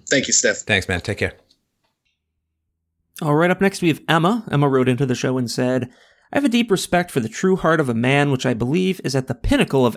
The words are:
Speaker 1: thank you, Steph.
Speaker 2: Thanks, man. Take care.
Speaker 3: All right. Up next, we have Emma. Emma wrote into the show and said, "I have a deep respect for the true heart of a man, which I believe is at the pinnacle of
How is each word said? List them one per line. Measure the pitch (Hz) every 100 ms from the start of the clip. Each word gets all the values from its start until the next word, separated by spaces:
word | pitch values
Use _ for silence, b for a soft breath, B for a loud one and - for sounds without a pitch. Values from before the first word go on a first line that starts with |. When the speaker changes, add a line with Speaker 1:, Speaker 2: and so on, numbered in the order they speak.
| -
Speaker 1:
thank | 139 120
you, |
Steph. | - 120 101
Speaker 2:
Thanks, | - 104 -
man. | 90
Take | - 101
care. | 92 - _ _ _ _ _ _ _ _ _ _ _ _ _ _ _ _ _ -
Speaker 3:
All | 156
right. | 147 175
Up | 180
next, | 196 190
we | 170
have | 147 -
Emma. | 165 165 233 -
Emma | 143 143
wrote | 131 127
into | 123 139
the |
show | 120 135 131
and | 117
said, | - 127 131 127 b b b b
"I | -
have |
a | 285
deep | 233 233
respect | 190 - 175 147
for | 139
the | 110
true | - 190 185
heart | 170 160
of | 135
a |
man, | 113 123 139 143
which | 131 127
I |
believe | 110 120 170 185 180
is | -
at | 131 131
the |
pinnacle | 135 - 277 - 135
of | 123